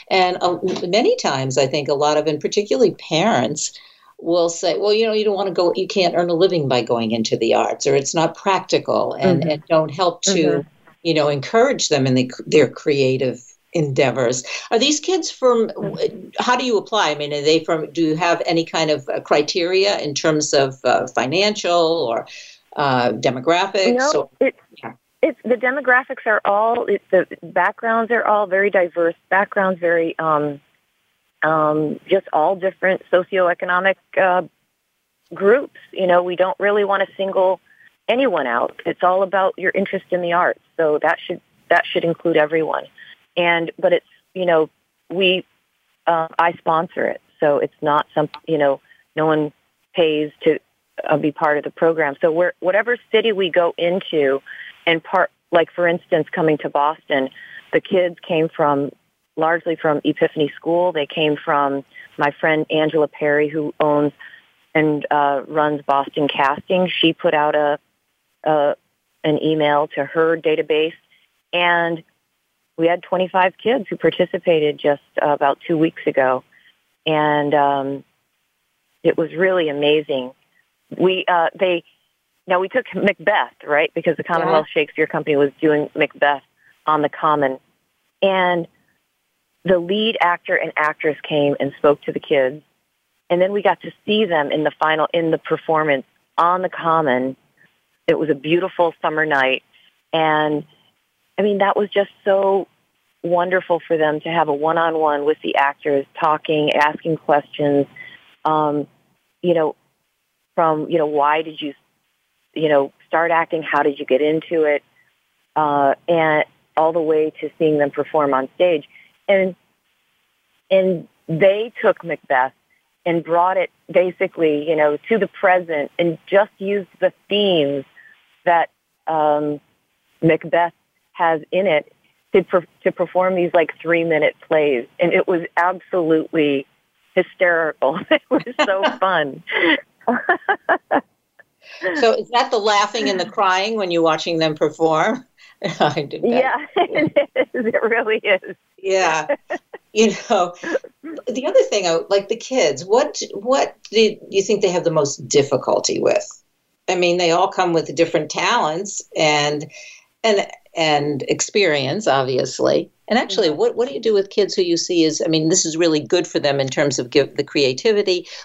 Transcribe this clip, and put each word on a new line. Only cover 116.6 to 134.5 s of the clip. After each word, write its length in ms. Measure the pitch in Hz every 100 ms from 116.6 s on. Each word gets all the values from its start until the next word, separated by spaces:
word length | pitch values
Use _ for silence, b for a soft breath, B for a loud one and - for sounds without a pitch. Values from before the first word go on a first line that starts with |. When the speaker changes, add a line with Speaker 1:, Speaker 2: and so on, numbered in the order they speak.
| _ -
Speaker 2:
all 160 | 160
the 80 | 170
way 320 | 156 156 156 -
to 80 | 151 -
seeing 200 | 156 151
them 120 | 143
perform 440 | 147 139 156 143
on 140 | 131 135 -
stage. 320 | 180 156 - b b b -
And, 260 | 196 185 180 _ _ _ _ _ _ _ _ _ _ -
and 360 | 190 190 170 - _ -
they 440 | 160 190 202 233 -
took 220 | 220 -
Macbeth 480 | 170 147 - 131 131 _ _ _ _ _ 175
and 180 | 170
brought 320 | 156 170 180 190
it 140 | - _ -
basically, 800 | 175 180 - 185 - 160 147 151
you 60 | 151
know, 220 | 151 147 -
to 100 | 226
the 100 | 190
present 640 | - 190 185 170 151 135 -
and 200 | 175 160 -
just 240 | 196 208 -
used 300 | 196 202 175 -
the 120 | 185 - -
themes 560 | 202 202 170 139 143 - - B B _ _
that, 260 | 180 170 185 _ _ _ -
um, 540 | 160 151 147 151 147 _ _ _ _ _ -
Macbeth 520 | 160 160 160 170 170 _ _ _ _
has 280 | - 170 160 -
in 140 | 180 196
it 260 | 151 - _ _ _ _
to 100 | 202
per-, 220 | - 185 156 _
to 80 | 190
perform 420 | - 165 180 185
these, 160 | 185 175
like, 200 | 175 160 -
three-minute 540 | 165 170 165 156 147 -
plays. 400 | -